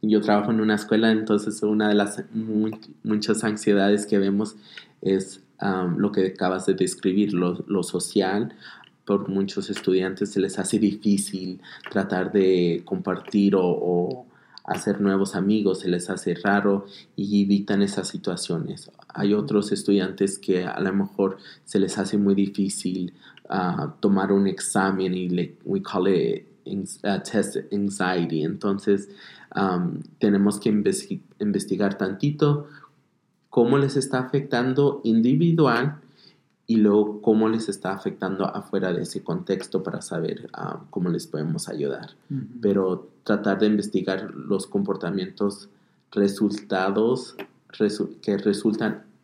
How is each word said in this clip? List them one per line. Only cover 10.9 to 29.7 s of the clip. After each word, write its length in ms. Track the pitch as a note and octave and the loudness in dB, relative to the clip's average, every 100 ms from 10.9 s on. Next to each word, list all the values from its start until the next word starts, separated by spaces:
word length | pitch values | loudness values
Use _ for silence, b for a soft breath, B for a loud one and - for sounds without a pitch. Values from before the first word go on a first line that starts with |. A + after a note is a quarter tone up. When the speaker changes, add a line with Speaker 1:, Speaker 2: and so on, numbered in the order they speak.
| - G#2+ G2+ G2+ F#2+ F#2 F#2 B B - | 0 0 0 0 -8 -8 -12 B B -6
Speaker 1:
tratar 420 | G2+ F#2+ F#2 F2 | -4 -2 -2 0
de 500 | G#2 F#2+ F#2 F2 E2 - | 2 4 4 4 0 -4
compartir 680 | F#2+ F2+ F#2 - G#2 G2 | -6 -4 -6 -2 2 4
o, 80 | F#2+ | 4
o 640 | F#2 F2 F2 F2 F2+ B2+ - B B B | 2 2 0 0 0 -4 -12 B B B
hacer 360 | - G2 - G2+ | -8 -4 -2 0
nuevos 340 | G2+ F#2+ G2 F#2+ | 2 2 0 0
amigos, 440 | F#2+ G#2+ G2 F#2 | 2 2 2 0
se 80 | F2+ | 0
les 200 | F2+ - | -2 -2
hace 240 | F#2 - | -6 -4
raro 520 | E2+ G2+ G2+ G2+ G2 G2 B B | -2 2 2 2 0 -2 B B
y 280 | - G2+ G#2 | -8 0 2
evitan 380 | G2 G2+ G2+ G2+ | 4 2 2 0
esas 260 | G2+ G2+ F#2 | 0 0 -6
situaciones. 840 | - - F2 - E2+ - - - _ - | -6 -6 -6 -4 -4 -4 -10 -14 _ -18
Hay 260 | - G2+ | -4 0
otros 380 | G#2 G#2 G#2+ G2+ | 2 2 2 2
estudiantes 680 | G2+ - G2+ F#2 F#2+ G2 - | -2 2 2 2 0 0 0
que 260 | - F#2 | -2 0
a 160 | F#2 - | 0 -2
lo 120 | F#2+ | 0
mejor 420 | G2 G2+ - G2 F#2+ B B | 0 -2 0 0 0 B B
se 140 | - G#2 | -4 0
les 180 | F#2+ - | 0 0
hace 180 | F#2+ G#2 | -2 2
muy 160 | G2+ | 2
difícil, 800 | G2 G2 G2+ G2 - F2+ F#2 F2+ B B B - | 4 2 0 -2 -2 -4 -4 -6 B B B -6
ah, 460 | G2 F2+ D#2 D2 - | -2 -2 -2 -6 -2
tomar 320 | G#2 G2 F#2+ | 2 2 2
un 140 | G2 G2 | 2 2
examen 680 | F2+ - G#2+ F#2+ F#2+ F#2 | -2 -4 0 0 0 -2
y 140 | F2+ F2+ | -2 -2
le, 260 | F2 F2 - - | -2 -4 -8 -6
we 160 | G2 | -4
call 260 | F#2+ G2 F#2+ | -2 0 2
it 360 | F#2 A#1+ G1+ - _ - | 2 2 -4 -8 _ -8
anx-, 320 | G2 F#2+ - | -8 -8 -6
ah, 180 | - F#2+ | -4 -4
test 340 | - G#2+ G2 G2+ G2+ | -2 -2 -2 -4 -6
anxiety. 680 | G2+ G2+ G2 F#2 F2+ E2+ D#2+ | -4 -4 -2 -2 0 0 -2
Entonces, 680 | D#2 G2 G#2 G2 G2+ G2+ - B B B B | -2 -4 -4 -4 0 0 0 B B B B
am, 500 | - G2 | -2 0